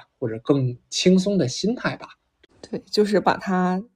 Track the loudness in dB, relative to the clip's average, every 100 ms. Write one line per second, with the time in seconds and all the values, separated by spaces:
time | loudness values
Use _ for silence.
0 | -10 _ -8 -6 0 0 0 -4 _ 0
1 | 4 4 4 0 0 -2 -4 -2 -4 -6
2 | -12 -20 _ _ _ _ -12 -12 -4 0
3 | 2 2 2 0 -2 0 0 -2 -6